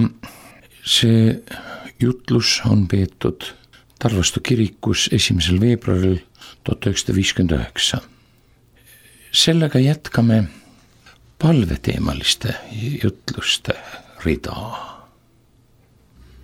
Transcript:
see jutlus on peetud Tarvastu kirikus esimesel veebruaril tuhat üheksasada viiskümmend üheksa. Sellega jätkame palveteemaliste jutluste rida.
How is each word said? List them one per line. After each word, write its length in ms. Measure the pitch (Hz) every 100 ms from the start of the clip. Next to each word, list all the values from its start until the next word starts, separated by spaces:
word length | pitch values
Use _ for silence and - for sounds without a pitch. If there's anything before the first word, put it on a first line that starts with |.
| 113 - - - - - - -
see 540 | - - 113 113 113 - - - - - - -
jutlus 640 | 123 127 - 120 113 - 113
on 220 | 107 92
peetud 600 | 101 95 - - - - - _ - _ -
Tarvastu 440 | 120 98 85 -
kirikus 640 | - 120 104 - - 101 -
esimesel 500 | 110 - 92 80 92
veebruaril 580 | 117 117 - 92 92 90 - _ - -
tuhat 220 | - - 101
üheksasada 300 | 92 - 98
viiskümmend 400 | 95 - 87 73
üheksa. 440 | 57 - - 127 - _ _ _ _ _ _ _ _ - _ _ -
Sellega 480 | - - 165 156 131
jätkame 640 | 135 151 - - 117 110 90 - - - _ _ - - _ -
palveteemaliste 1160 | 156 156 87 73 - - - 69 - - 113 - - 107 117 147
jutluste 720 | 107 - - - - - - - - - - -
rida. 320 | 80 - - - 113 - - - - _ _ _ _ _ _ _ _ _ _ _ - -